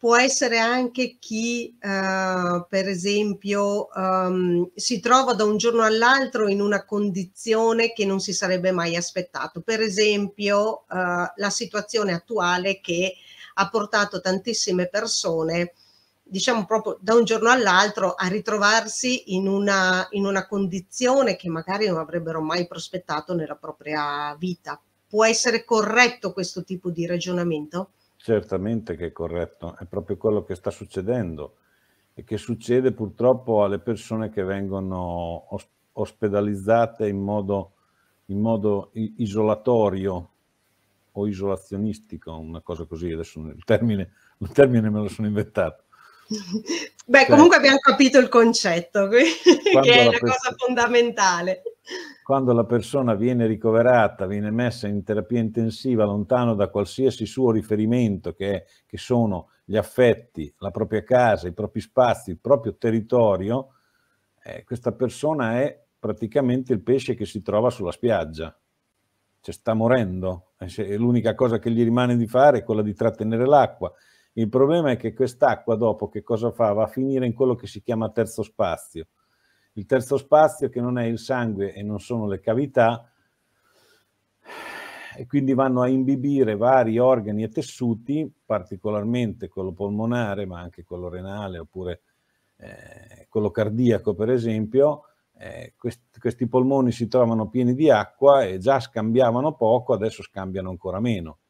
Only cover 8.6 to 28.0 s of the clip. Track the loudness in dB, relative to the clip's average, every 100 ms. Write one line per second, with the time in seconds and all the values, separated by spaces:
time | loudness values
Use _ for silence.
8.6 | 0 0 0 -2 -4 -6 -8 -8 -10 -8
9.6 | -4 -2 -2 2 2 2 -2 -4 0 2
10.6 | 0 -2 -6 -4 -2 -2 -4 -4 -6 -4
11.6 | -6 -6 -4 -2 -2 -2 -4 -2 0 0
12.6 | -2 -4 -4 -2 -2 -4 -16 -20 -10 -4
13.6 | -2 -2 -2 0 -2 -2 -2 -2 -2 -4
14.6 | -2 -2 -2 -4 -4 -4 -2 -2 -2 -2
15.6 | -4 -8 _ _ _ _ -10 -4 -2 -2
16.6 | 0 -2 -2 -6 2 4 4 2 4 4
17.6 | 4 4 2 0 -2 -2 -4 -4 -2 0
18.6 | 2 2 0 -4 -2 -4 -4 -4 0 0
19.6 | 0 2 2 0 -2 -4 -2 -2 -4 -4
20.6 | -4 -6 -10 -2 0 2 2 0 -4 -6
21.6 | -6 -2 -2 -2 -4 -6 -6 -6 -4 -4
22.6 | -4 -8 -12 -10 -8 -8 -6 -6 -6 -10
23.6 | -14 -14 -8 -6 -4 -6 -8 -8 -8 -8
24.6 | -10 -14 _ _ _ 2 2 2 0 -2
25.6 | 0 0 2 4 2 2 -10 -8 -8 -8
26.6 | -10 -10 -8 -6 -4 -4 -4 -4 -2 -4
27.6 | -6 -8 -10 _